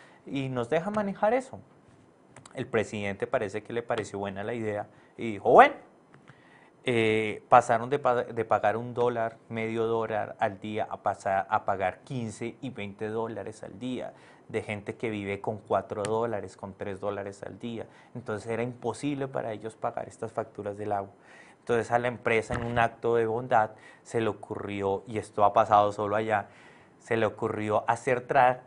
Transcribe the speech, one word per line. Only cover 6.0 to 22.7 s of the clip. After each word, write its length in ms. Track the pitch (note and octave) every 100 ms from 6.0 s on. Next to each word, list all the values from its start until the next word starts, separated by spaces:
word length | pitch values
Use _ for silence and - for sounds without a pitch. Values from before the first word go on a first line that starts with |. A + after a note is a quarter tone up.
| _ - - - - - - _ C3+
Eh, 520 | A#2 A2 A2 G#2+ - -
pasaron 400 | B2 - A2+ B2
de 80 | C#3
pa-, 240 | B2+ B2
de 200 | - A#2 A2
pagar 320 | G#2+ G#2 A2
un 160 | B2
dólar, 420 | A#2+ A#2+ A#2 A2+ - -
medio 360 | A2+ A2+ A2+ A2+
dólar 500 | A2+ A2 G#2+ G#2+ -
al 200 | A2+ F#2+
día 300 | G#2+ G#2+ -
a 140 | -
pasar 440 | G#2 G2 G2+ F#2+ -
a 160 | G#2+ -
pagar 320 | F#2+ F#2 -
quince 560 | - C3 A2+ G#2 A#2 -
y 80 | C3+
veinte 380 | A#2+ G2+ G2 G#2+
dólares 540 | A2+ A2+ G#2 G2+ A2
al 160 | - G2
día, 360 | B2+ A#2 C2+ - - - -
de 140 | A2+
gente 340 | G#2 G#2 G2+ G#2+
que 140 | A#2
vive 320 | G#2+ G2 G2+
con 160 | - G#2+
cuatro 440 | - G2 - G#2
dólares, 540 | G2+ A2+ A#2 G#2 F#2 -
con 160 | G2+
tres 260 | F#2 G2+ F#2+
dólares 440 | G2+ G2+ G2+ G2
al 160 | - G2
día. 280 | A#2+ A2 - - -
Entonces 360 | B2 A2+ G#2+ A2+
era 120 | A2+
imposible 640 | B2 A#2+ A#2+ G#2+ C#3+ C3+ C3+
para 240 | C3+ A#2
ellos 240 | G#2+ A2 -
pagar 320 | A#2+ - -
estas 240 | - A2+
facturas 460 | - G#2+ - G2+ G2+
del 140 | G#2
agua. 200 | G2+ G2+ - - - - -
Entonces 320 | - A#2+ A2
a 80 | A#2+
la 100 | B2
empresa, 460 | A2 A#2 A2+ -
en 100 | A#2+
un 140 | A#2